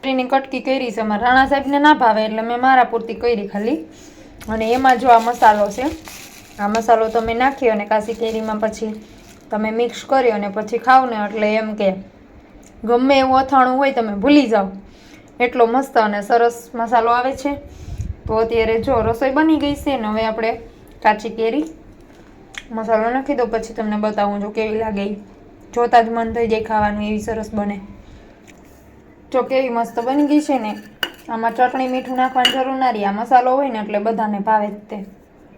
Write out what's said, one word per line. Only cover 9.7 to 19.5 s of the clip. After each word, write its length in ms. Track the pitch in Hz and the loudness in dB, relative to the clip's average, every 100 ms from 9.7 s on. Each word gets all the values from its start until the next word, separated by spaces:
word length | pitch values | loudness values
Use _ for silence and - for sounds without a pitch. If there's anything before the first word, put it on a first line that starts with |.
મિક્સ 340 | 220 240 233 | -2 -4 -4
કરી 260 | - 269 247 | 0 2 2
અને 180 | 208 202 | 0 -4
પછી 300 | 196 214 240 | -6 -4 -4
ખાવ 320 | - 262 262 | 4 4 4
ને 60 | 220 | -4
એટલે 300 | 208 214 214 | -4 -2 0
એમ 200 | 214 220 | 0 -2
કે 180 | 214 196 190 - - - - - - - - | 0 0 -2 -10 -20 -20 -20 -20 -20 -20 -12
ગમે 340 | 214 240 262 277 | 0 2 4 4
એવું 200 | 262 262 | 4 2
અથાણું 380 | 262 269 254 254 | 4 4 4 4
હોય 160 | 277 | 0
તમે 220 | 247 220 | 0 -4
ભૂલી 320 | 202 233 294 247 | 0 4 6 6
જાઓ, 220 | 214 196 - - - - - - - | 2 0 -6 -18 -20 -20 -20 -20 -4
એટલો 260 | 247 247 226 | -2 2 2
મસ્ત 320 | 247 269 247 | 2 2 2
અને 240 | 214 208 | 2 0
સરસ 480 | 202 240 233 233 - | 0 2 2 0 -14
મસાલો 360 | 240 226 240 226 | -8 0 2 2
આવે 220 | 240 254 | 2 0
છે. 220 | 269 285 285 - - - - - - - | -4 -6 -6 -10 -18 -14 -10 -10 -10 -4
તો 80 | |
અત્યારે 480 | 220 226 226 220 226 | -2 0 0 0 0
જો 120 | 254 | 0
રસોઈ 360 | 247 220 226 269 | 0 0 0 0
બની 260 | 269 320 | 2 2